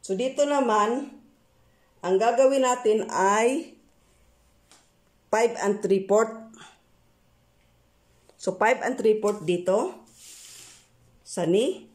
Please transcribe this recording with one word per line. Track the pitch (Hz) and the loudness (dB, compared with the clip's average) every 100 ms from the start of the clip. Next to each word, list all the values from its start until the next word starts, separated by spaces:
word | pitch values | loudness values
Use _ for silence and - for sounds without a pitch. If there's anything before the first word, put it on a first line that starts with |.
| - | -6
So, | |
dito | 190 254 262 285 | -4 -4 -2 0
naman, | 285 240 208 208 254 285 - _ _ _ _ _ _ _ _ 175 | 0 2 2 0 -2 -6 -16 _ _ _ _ _ _ _ _ -2
ang | 190 | 2
gagawin | 226 240 269 277 | 2 4 4 4
natin | 254 247 220 214 - | 2 0 0 0 -2
ay | 156 190 208 233 269 - - _ _ _ _ _ _ _ _ _ - _ _ _ _ _ | 0 2 2 2 0 -8 -20 _ _ _ _ _ _ _ _ _ -20 _ _ _ _ _
five | 214 233 233 196 | 0 0 0 -4
and | 202 | -2
three | 190 190 190 | 0 -2 2
fourth. | 208 220 - - - - _ _ _ _ _ _ _ _ _ _ _ _ _ _ _ _ _ | 0 0 -6 -18 -20 -20 _ _ _ _ _ _ _ _ _ _ _ _ _ _ _ _ _
So, | - 185 | -8 0
five | 220 254 - | 0 2 -2
and | 262 | 0
three | 214 214 | 2 2
fourth | 208 208 | 0 -4
dito. | 160 175 180 202 370 - - _ - - - - - - _ _ _ _ - | -4 -2 0 0 -2 -10 -20 _ -20 -20 -20 -20 -20 -20 _ _ _ _ -14
Sa | - | -4
knee. | 170 190 269 - - | 0 2 0 -6 -16